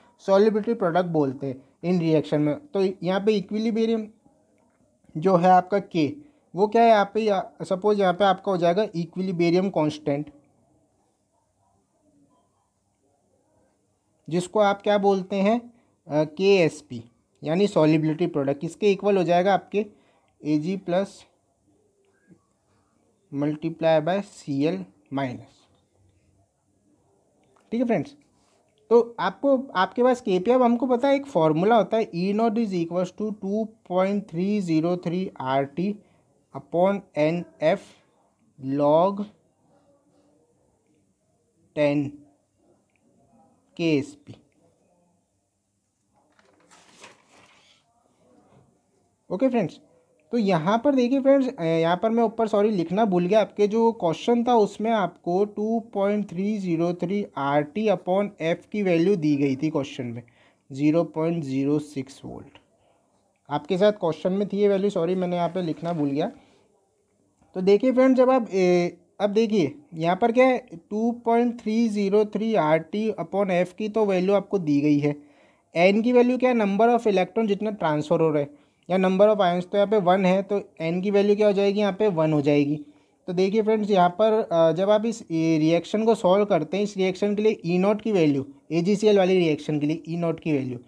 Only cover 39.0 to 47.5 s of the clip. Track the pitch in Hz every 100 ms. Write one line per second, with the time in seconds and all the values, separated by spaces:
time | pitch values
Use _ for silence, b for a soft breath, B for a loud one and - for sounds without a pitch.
39 | 185 202 202 _ _ _ _ _ _ _
40 | _ _ _ _ _ _ _ _ _ _
41 | _ _ _ _ _ _ _ - 147 147
42 | 143 - - _ _ _ _ _ _ _
43 | _ _ _ _ _ _ _ - 165 151
44 | 135 - - - _ _ _ _ _ _
45 | _ _ _ _ _ _ _ _ _ _
46 | _ _ _ _ _ _ _ - _ _
47 | - _ _ _ _